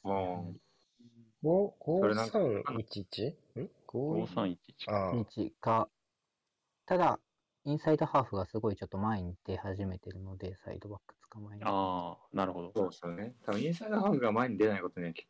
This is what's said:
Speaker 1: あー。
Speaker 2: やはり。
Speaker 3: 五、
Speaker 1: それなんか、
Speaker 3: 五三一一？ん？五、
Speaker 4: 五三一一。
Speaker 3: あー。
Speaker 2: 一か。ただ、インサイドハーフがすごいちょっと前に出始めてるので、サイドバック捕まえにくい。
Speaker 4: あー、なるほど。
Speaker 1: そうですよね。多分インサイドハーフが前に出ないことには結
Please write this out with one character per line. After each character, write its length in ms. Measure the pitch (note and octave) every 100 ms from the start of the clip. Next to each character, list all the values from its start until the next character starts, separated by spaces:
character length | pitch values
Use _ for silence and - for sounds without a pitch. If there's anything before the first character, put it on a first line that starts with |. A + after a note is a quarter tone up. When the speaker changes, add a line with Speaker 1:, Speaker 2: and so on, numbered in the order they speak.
Speaker 1:
あ 60 | G2
ー。 20 |
Speaker 2:
や 80 | G2
は 240 | F#2 F2+ F2
り。 160 | - _ _ _ _ A#2+ A#2 A2+ -
Speaker 3:
五、 340 | D3+ F#3 G3+ -
Speaker 1:
そ 240 | - F3+ G#3
れ 60 |
な 140 | - A3+
ん 20 |
か、 80 | A3
Speaker 3:
五 240 | D3 G2+
三 160 | - A#2+
一 200 | - G2+
一？ 300 | F#2 - B2
ん？ 60 | - _ A2+ F#3+ _ -
五、 320 | A#2 D3 D#3+
Speaker 4:
五 80 | A2+
三 240 | - G2
一 80 | F2 -
一。 200 | - -
Speaker 3:
あ 260 | G#2 F#2
ー。 80 | A#2
Speaker 2:
一 300 | G#2 - - -
か。 300 | A#2 A2+ - _ _ _ _ _ _ _ _ _ -
た 140 | F3+
だ、 200 | D#3+ - _ _ _ _
イ 100 | C#3+
ン 60 | D3
サ 120 | D#3+
イ 60 | D#3
ド 80 | D3+
ハ 140 | C#3+
ー 40 |
フ 120 | A#2 G2
が 100 | F#2
す 140 | A2
ご 120 | G#2+
い 40 | F#2+
ち 80 |
ょ 20 | F#2
っ 40 |
と 100 | F#2+
前 240 | G#2+ G#2
に 120 | F2 F2
出 140 | - F#2
始 300 | G2 G2 G2
め 100 | F2+
て 140 | G2
る 100 | F#2
の 160 | F#2+ F#2+
で、 180 | F#2+ G2
サ 140 | -
イ 40 | F#2
ド 120 | G2+
バ 80 | G2
ッ 20 | _
ク 80 | - -
捕 80 | A2
ま 160 | G#2 G#2
え 20 |
に 60 |
く 20 | G2+
い。 20 |
Speaker 4:
あ 500 | G2 F#2+ F2+ F2 E2+ -
ー、 40 | G2
な 80 | F#2
る 80 |
ほ 80 | F2+
ど。 100 | F2 -
Speaker 1:
そ 100 | F#2
う 60 |
で 40 | -
す 60 |
よ 100 | F2
ね。 200 | F2 A2+ -
多 80 | -
分 100 | G#2
イ 40 | D3+
ン 60 |
サ 140 | E3+ G#3+
イ 20 |
ド 100 | G#3
ハ 100 | G3+
ー 20 |
フ 60 | C#3+
が 120 | A#2
前 180 | A2 B2
に 100 | G2+
出 100 | G#2+
な 80 | G2
い 40 |
こ 100 | F2+
と 80 | -
に 80 | E2+
は 60 |
結 140 | E2